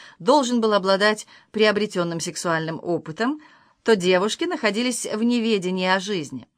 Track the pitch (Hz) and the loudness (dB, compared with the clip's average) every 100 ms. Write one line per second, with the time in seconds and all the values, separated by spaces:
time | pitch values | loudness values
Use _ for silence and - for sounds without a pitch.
0 | - - 175 269 247 247 220 208 185 190 | -20 -4 2 4 4 2 2 2 2 4
1 | 208 214 - - _ 214 214 202 208 190 | 2 2 -6 -20 _ 2 2 2 -2 -2
2 | 170 165 170 165 180 160 160 160 - 170 | -4 -4 -8 -6 -2 -2 -2 -6 -4 -4
3 | - 156 226 302 - _ _ _ - 220 | -6 -4 -4 -4 -10 _ _ _ 2 2
4 | 175 180 208 - 339 359 - 202 247 240 | 4 2 2 -2 -4 -2 -2 -2 -2 -4
5 | - 214 233 240 226 208 180 185 185 190 | -6 -2 0 0 0 0 -2 -2 0 0
6 | 190 196 143 131 - | 0 -6 -6 -12 -16